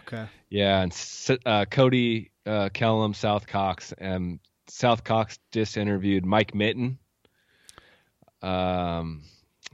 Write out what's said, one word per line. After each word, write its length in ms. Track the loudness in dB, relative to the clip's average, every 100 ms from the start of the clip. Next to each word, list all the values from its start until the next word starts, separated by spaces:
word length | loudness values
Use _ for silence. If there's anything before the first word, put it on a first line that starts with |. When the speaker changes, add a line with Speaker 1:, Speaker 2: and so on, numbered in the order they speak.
Speaker 1:
Okay. 260 | -14 -12 -12 -16 -6
Speaker 2:
Yeah, 320 | 2 4 4
and 100 | 2
S-, 380 | -4 -12 -8 0 0
uh, 200 | 2 2
Cody, 640 | 2 4 4 6 2 0 -6 _ -4
uh, 220 | -2 -2
Kellum, 460 | 0 2 2 0
South 340 | 0 0 -2 -2
Cox, 440 | -2 -2 -4 -10 -12
and 420 | -6 -4 -4 -8 _ _ -18
South 340 | 0 2 2
Cox 360 | 2 0 0 -6 _
just 260 | -4 -2 -2
interviewed 480 | -2 0 0 0
Mike 300 | 2 2 2
Mitten. 440 | 0 -2 -2 -4 -6 _ _ _ _ _ _ _ -20 _ _ _ _ _ -12
Um, 800 | -4 -2 0 -2 -2 -4 -6 -10 -16 _ _ _ -20